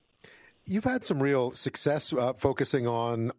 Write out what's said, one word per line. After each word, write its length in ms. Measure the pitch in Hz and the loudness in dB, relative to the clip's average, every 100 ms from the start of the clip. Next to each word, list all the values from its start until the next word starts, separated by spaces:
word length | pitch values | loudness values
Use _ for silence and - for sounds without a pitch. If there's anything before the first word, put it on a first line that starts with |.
| _ _ - - - _ - | _ _ -20 -20 -20 _ -4
You've 140 | 196 | -2
had 180 | 254 254 | 0 0
some 200 | - 151 | 0 0
real 300 | 139 135 123 | 2 2 2
success, 600 | - 139 - 147 147 - | -2 -4 0 0 0 -2
uh, 220 | 123 123 | 0 0
focusing 520 | 127 143 131 139 139 120 | 0 0 0 0 0 0
on 460 | 117 117 117 117 | 0 0 -2 -2